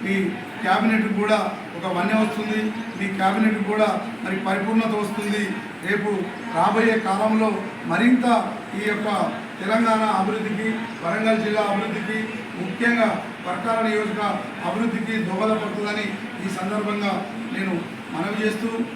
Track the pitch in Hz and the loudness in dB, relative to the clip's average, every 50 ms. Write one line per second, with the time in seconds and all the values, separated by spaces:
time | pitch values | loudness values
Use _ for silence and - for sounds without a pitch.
0 | - 196 196 190 185 170 - - - - - - 226 185 190 196 202 226 220 220 | 0 0 0 2 0 0 -2 -6 -8 -10 -10 -4 0 2 2 4 4 4 4 4
1 | - 202 - 196 208 214 214 214 - - - - - - - 170 - 190 180 175 | 2 2 2 0 2 4 4 2 2 0 -4 -6 -10 -10 -10 -6 -4 -2 -2 0
2 | 185 202 220 220 214 202 - 214 214 214 214 220 214 220 214 - - - - - | 0 2 4 4 4 2 0 -2 -2 -2 0 0 0 -2 -2 -4 -8 -8 -6 -4
3 | 190 196 190 190 190 190 202 220 220 220 214 202 196 190 208 214 214 208 190 - | -4 -4 -2 2 2 2 4 4 4 4 4 2 0 0 4 4 4 4 4 0
4 | - - - - 226 196 190 190 196 190 190 196 196 214 220 226 226 220 220 208 | -2 -6 -8 -6 -4 -4 -4 -2 0 0 0 0 0 2 2 2 2 2 2 0
5 | 208 196 208 214 202 202 208 208 208 196 - - - - - - - 190 208 202 | -2 -2 -2 -2 -2 0 0 0 0 -2 -2 -6 -6 -10 -12 -8 -2 0 0 0
6 | - 208 208 185 170 - - - - - - 165 - 202 202 226 226 226 220 220 | 2 0 0 0 -2 -4 -6 -8 -8 -4 0 2 2 4 4 4 4 4 4 4
7 | 214 190 190 196 214 220 226 220 220 214 202 190 196 - - - - 170 170 196 | 2 0 0 2 2 4 4 4 4 2 2 0 -4 -6 -8 -8 -4 -2 0 4
8 | 226 247 254 240 240 240 233 - - - - - - - - 196 208 208 208 202 | 6 6 6 6 6 4 4 4 2 0 -4 -8 -10 -8 -6 -4 -2 -2 -2 0
9 | 214 214 202 185 - - - - - - - - 190 196 220 233 233 233 220 220 | 0 0 0 0 0 0 -2 -4 -8 -10 -10 -6 -2 0 2 4 4 4 4 4
10 | 220 214 - - 190 208 214 220 - 208 214 202 220 220 220 - - - - - | 4 2 2 2 2 2 0 0 -2 -2 -2 -2 0 -2 -2 -2 -4 -6 -8 -6
11 | 165 170 196 214 220 220 220 214 214 214 208 214 208 202 202 202 214 220 - 214 | -4 -2 -2 0 2 4 4 4 2 2 2 2 2 2 2 0 0 -2 -4 -4
12 | - - 220 220 220 - - - - - - - 180 190 - - 240 233 233 240 | -4 -4 -2 -4 -4 -4 -6 -8 -10 -10 -8 -6 -6 -6 -4 0 2 2 4 4
13 | 226 220 202 190 - - - - - 180 180 180 - 226 226 226 220 220 214 214 | 4 2 2 -2 -4 -8 -12 -10 -8 -6 -6 -4 -2 0 0 2 2 2 2 0
14 | 214 208 - 208 208 202 202 202 - - - - - 170 170 214 233 233 - - | 0 0 -2 -2 -2 -2 -2 -2 -4 -6 -8 -6 -6 -4 -2 0 0 0 0 -2
15 | - - 220 220 175 170 185 190 214 220 220 214 214 208 202 208 208 208 208 214 | -2 -2 -2 -2 -2 -2 0 0 2 2 2 0 0 -2 -4 -4 -2 -2 -2 -2
16 | 208 202 196 - - 226 - - - 190 - 233 - 196 208 208 202 202 208 208 | -4 -4 -6 -6 -8 -10 -10 -6 -6 -6 -4 -4 -4 -2 -2 -2 -2 -2 -2 -2
17 | 202 202 190 - - - - - 226 226 247 202 190 190 175 170 - - - - | 0 0 -2 -2 -4 -6 -8 -8 -8 -6 -4 -4 -2 -2 -2 -2 -4 -6 -10 -12
18 | - - 147 160 175 202 214 220 220 214 214 - 226 226 226 226 233 - - | -12 -8 -6 -4 -4 -2 -2 0 0 0 0 0 -4 -4 -2 -2 -4 -4 -6